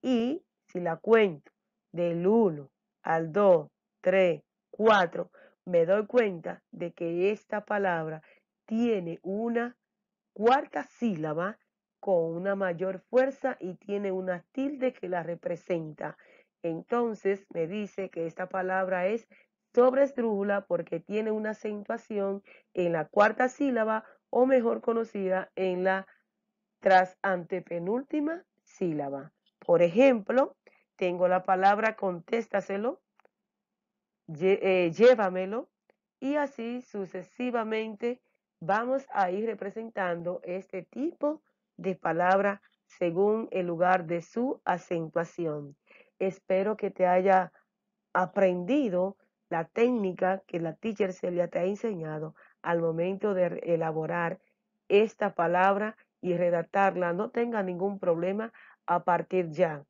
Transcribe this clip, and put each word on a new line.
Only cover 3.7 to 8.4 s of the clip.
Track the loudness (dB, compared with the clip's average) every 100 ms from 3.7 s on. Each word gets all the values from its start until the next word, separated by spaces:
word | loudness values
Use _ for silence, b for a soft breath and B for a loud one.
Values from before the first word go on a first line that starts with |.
| _ _ _
tres, | 0 4 2 0 _ _ _
cuatro, | 0 4 4 2 -2 -12 b b b
me | -2 2
doy | 4 2 2
cuenta | 2 2 -2 -10 -12 _
de | -10 -10
que | -6 -6 0 0
esta | -2 _ -8
palabra | -4 -2 0 -2 -4 -10 b b